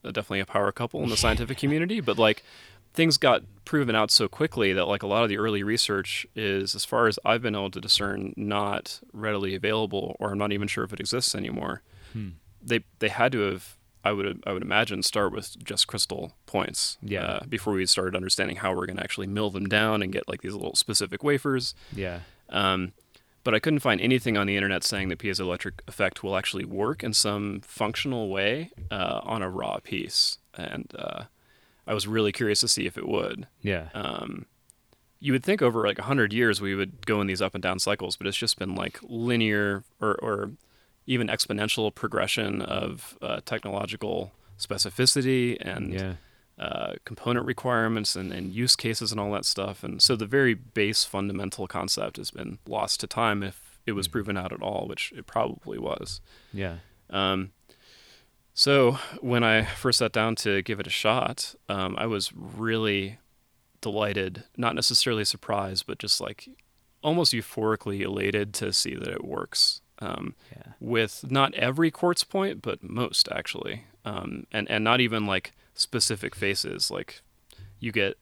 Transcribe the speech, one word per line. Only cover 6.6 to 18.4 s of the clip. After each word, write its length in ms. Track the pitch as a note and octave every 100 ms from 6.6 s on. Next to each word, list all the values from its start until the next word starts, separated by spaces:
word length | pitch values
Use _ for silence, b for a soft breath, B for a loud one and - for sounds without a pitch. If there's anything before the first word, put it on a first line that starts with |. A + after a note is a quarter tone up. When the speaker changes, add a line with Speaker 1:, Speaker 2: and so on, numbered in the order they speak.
| G2
Speaker 1:
as 100 | G#2+
far 220 | - A#2+ A#2
as 120 | G#2
I've 160 | - A#2
been 140 | A#2+
able 160 | G#2 G2
to 100 | F#2
discern, 540 | G#2+ - G2+ G2+ G2 -
not 640 | G#2 G2+ G2+ G2+ - - -
readily 420 | G#2+ G#2+ G#2 G2
available, 600 | F#2+ G2+ G#2+ G#2+ G2+ - -
or 140 | G#2
I'm 60 | G2+
not 140 | G#2
even 140 | G2+ G#2
sure 160 | -
if 80 | -
it 80 | G#2
exists 340 | G#2 A#2+ -
anymore. 480 | G#2 G2 - - - B B B
Speaker 2:
Hmm. 180 | A2 G2+ E2 - -
Speaker 1:
They, 240 | - A#2 - _
they 100 | G#2+
had 220 | - B2
to 80 | B2+
have, 340 | G2+ F#2+ - - _ _
I 60 | -
would, 300 | G#2 G2 F#2 -
I 60 |
would 100 | F#2+
imagine, 400 | F#2+ G2+ G#2+ G2
start 280 | F#2+ G#2+ G2
with 300 | G#2 - -
just 220 | - - -
crystal 480 | A2 - - - - -
points, 520 | G2 - - - -
Speaker 2:
Yeah. 220 | G2+ G2
Speaker 1:
uh, 200 | - G2+ B2
before 280 | A2+ -
we 120 | G2 F#2
started 300 | - F#2 F#2
understanding 400 | F#2 -